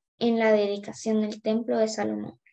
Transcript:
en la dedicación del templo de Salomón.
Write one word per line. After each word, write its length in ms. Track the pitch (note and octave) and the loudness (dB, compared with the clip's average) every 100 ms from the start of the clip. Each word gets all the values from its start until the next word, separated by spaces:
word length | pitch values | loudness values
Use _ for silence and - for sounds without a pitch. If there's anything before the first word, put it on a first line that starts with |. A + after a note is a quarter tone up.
| _ _ | _ _
en 200 | A#3 A3+ | 0 4
la 120 | A3 | 4
dedicación 720 | G#3+ G3+ G3+ A3 - A3 G#3+ | 4 2 -2 -8 -8 -2 0
del 200 | G#3 G3+ | -2 -4
templo 360 | A3 A3+ A#3+ A#3 | -2 -2 0 0
de 100 | A3 | 0
Salomón. 520 | G#3+ G#3 G#3 G#3+ - _ | -2 -4 -4 -8 -14 _